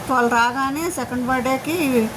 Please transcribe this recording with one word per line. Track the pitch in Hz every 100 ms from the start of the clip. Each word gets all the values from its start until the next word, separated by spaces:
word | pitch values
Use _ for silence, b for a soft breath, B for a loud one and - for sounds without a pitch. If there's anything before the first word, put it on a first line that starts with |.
| -
ట్వెల్వ్ | 254 233
రాగానే | 240 240 254 269 285 339
సెకండ్ | 269 240 254 247
బర్త్‌డేకి, | 262 247 262 294 339 277 240 220